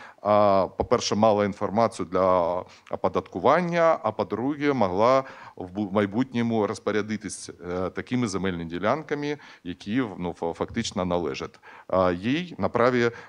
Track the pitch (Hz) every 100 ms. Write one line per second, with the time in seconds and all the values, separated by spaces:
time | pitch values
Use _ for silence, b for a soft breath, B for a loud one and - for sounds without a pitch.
0 | B - 101 104 104 98 85 - 107 120
1 | - 104 113 104 104 92 98 101 113 -
2 | 82 92 92 92 85 90 92 B - -
3 | 95 90 - 95 101 160 175 170 165 160
4 | 110 110 98 107 131 147 147 135 95 92
5 | 117 135 135 B B - 92 95 101 101
6 | 101 107 135 120 117 113 101 104 - 104
7 | 104 107 92 - - - 87 90 92 -
8 | - 127 117 92 95 87 85 85 104 147
9 | 151 147 147 147 B B 87 85 101 120
10 | 117 85 87 82 85 80 82 117 113 -
11 | 90 87 78 65 - - B B - 92
12 | 90 87 107 151 175 147 98 113 120 123
13 | 120 B